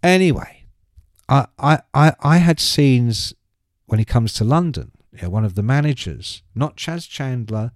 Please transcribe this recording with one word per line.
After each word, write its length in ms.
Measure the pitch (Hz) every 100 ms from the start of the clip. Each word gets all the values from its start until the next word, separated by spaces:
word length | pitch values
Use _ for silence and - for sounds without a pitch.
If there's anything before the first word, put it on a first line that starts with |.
Anyway, 600 | 175 185 185 120 - - - _ _ - _ _ -
I, 200 | 135 - _
I, 220 | 139 151 _ 139
I, 180 | 156 -
I 180 | 143 165
had 220 | 170 165
scenes 720 | - - 143 127 120 110 - - _ _ _ _ _
when 100 | 107
he 80 | 110
comes 280 | 123 113
to 100 | -
London. 480 | 110 151 175 127 - _ _
You 100 | -
know, 60 | 87
one 160 | 101 107
of 100 | 95
the 80 |
managers, 800 | 107 139 147 135 95 67 - - _
not 220 | 113 147 -
Chas 320 | - 170 -
Chandler, 640 | - 135 127 107 110 113